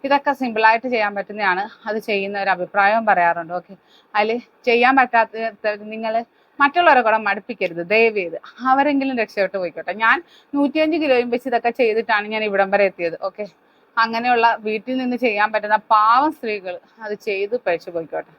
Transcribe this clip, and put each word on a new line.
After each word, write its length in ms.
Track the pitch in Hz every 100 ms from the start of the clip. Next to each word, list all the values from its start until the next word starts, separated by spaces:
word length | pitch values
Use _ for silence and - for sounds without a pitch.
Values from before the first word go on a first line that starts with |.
| 269
ഇതൊക്കെ 260 | 277 285 277
സിമ്പിളായിട്ട് 480 | 254 220 220 226 254
ചെയ്യാൻ 180 | 240 208 202
പറ്റുന്നതാണ്, 460 | 196 208 196 180 214 - 226
അത് 80 | 214 214
ചെയ്യുന്ന 340 | 202 196 202
ഒരു 80 | 196 185
അഭിപ്രായവും 500 | 175 208 196 220 220
പറയാറുണ്ട്. 440 | 185 170 170 165 180
ഓക്കെ, 140 | - 190 _ _ _ 208
അതിൽ 260 | 214 240 - _ -
ചെയ്യാൻ 260 | 233 240 269
പറ്റാത്ത 760 | 247 233 220 220 226 208 220 208 214
നിങ്ങൾ 220 | 220 220 226 233 _ _ -
മറ്റുള്ളവരെ 400 | 277 349 349 262 226
കൂടെ 140 | 220 208
മടുപ്പിക്കരുത് 540 | 196 - 220 185 170 175
ദയവ് 260 | 214 226 208
ചെയ്ത്, 180 | 175 165 - - 254
അവരെങ്കിലും 440 | 269 285 277 269 254
രക്ഷപ്പെട്ട് 360 | 214 - 190 196
പോയിക്കോട്ടെ. 320 | 175 165 160 196
ഞാൻ 140 | 226 262 - - _ 285
നൂറ്റിയഞ്ച് 420 | 285 311 311 320
കിലോയും 280 | 302 247 247
വെച്ച് 140 | 240 262
ഇതൊക്കെ 200 | 233 233 240
ചെയ്തിട്ടാണ് 460 | 233 220 233 214 208
ഞാൻ 100 | 220 214
ഇവിടം 200 | 196 190 202
വരെ 100 | 196
എത്തിയത്. 280 | 190 170 160 196
ഓക്കെ, 160 | - 208 _ _ _ _ -
അങ്ങനെയുള്ള 440 | 226 226 240 240 233 226 214
വീട്ടിൽ 280 | 214 226 262
നിന്ന് 180 | 254 240 247
ചെയ്യാൻ 240 | 208 214 214
പറ്റുന്ന 240 | 208 214 _ 214
പാവം 340 | 214 240 302 302
സ്ത്രീകൾ 380 | 233 208 185 180 _ _ 220
അത് 100 | 208 -
ചെയ്ത് 300 | 196 202 240 -
പഴിച്ചു 260 | 170 - 170
പോയിക്കോട്ടെ. 340 | 165 160 -